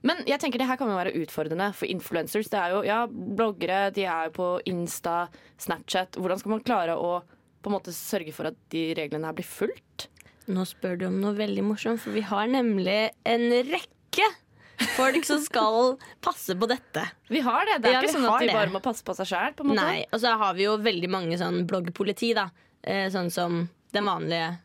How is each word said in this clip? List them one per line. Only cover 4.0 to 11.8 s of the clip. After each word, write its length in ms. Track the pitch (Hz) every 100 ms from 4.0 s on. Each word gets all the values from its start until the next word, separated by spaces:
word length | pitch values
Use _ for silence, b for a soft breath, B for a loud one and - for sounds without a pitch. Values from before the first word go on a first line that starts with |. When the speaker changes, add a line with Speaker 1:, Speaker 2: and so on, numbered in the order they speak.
Speaker 1:
er 240 | 190 165 160
jo 60 | 165
på 120 | 180 180 -
Insta, 640 | 175 170 - 170 170 175 B B _
Snapchat. 600 | - 160 - 190 185 -
Hvordan 220 | 185 185
skal 100 | 202
man 120 | 220 240
klare 300 | 220 165 165
å 220 | 175 175 170 b b _
på 80 | 202
en 40 | 202
måte 160 | - 165
sørge 380 | - 202 156 151
for 140 | 156
at 80 | - _
de 160 | 160 165 165
reglene 340 | 147 151 160
her 80 | 156
blir 100 | 180
fulgt? 600 | - 214 523 _ - - _ B B -
Speaker 2:
Nå 140 | 185 185
spør 300 | - 185 175
du 60 | 185
om 80 | 190
noe 100 | 202 208
veldig 260 | 208 196
morsomt, 380 | 202 214